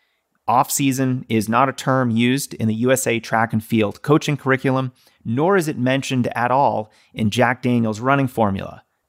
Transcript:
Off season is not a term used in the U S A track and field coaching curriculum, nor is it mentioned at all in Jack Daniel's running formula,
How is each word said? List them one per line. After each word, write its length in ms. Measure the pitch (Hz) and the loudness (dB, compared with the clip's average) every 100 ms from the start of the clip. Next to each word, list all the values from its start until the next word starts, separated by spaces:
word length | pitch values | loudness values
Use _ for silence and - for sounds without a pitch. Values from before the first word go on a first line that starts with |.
| _ _ _ _ - | _ _ _ _ 0
Off 240 | 120 143 | 0 0
season 560 | - 139 131 131 127 - | 0 0 0 -2 -2 -2
is 200 | 113 104 | -2 0
not 200 | 113 135 | 2 0
a 40 | |
term 400 | - - 131 123 | 0 -2 0 2
used 420 | 113 120 135 - | 2 2 0 -4
in 140 | - 113 | -4 -4
the 80 | 110 | 0
U 160 | 123 | 0
S 160 | 127 123 | 0 0
A 100 | 117 | -2
track 340 | - 113 113 | -2 -2 0
and 120 | 110 | -2
field 380 | - 113 104 - | 0 0 0 -2
coaching 340 | - 151 - 143 | 2 2 2 -4
curriculum, 560 | 131 131 135 131 127 _ _ _ | 0 0 0 0 -2 _ _ _
nor 320 | 113 120 165 196 | -6 -2 2 2
is 100 | 160 | 0
it 120 | 113 | -2
mentioned 500 | 127 135 - 131 117 | 0 0 0 -2 -2
at 240 | 113 120 | -2 0
all 400 | 131 131 110 110 _ _ | 2 2 0 -8 _ _
in 180 | - 107 | -4 -2
Jack 300 | 113 120 - | 2 2 2
Daniel's 380 | 123 120 113 107 | 0 0 0 -2
running 300 | 127 139 131 | 0 2 0
formula, 560 | - 104 95 90 - _ _ | 0 0 0 -8 -16 _ _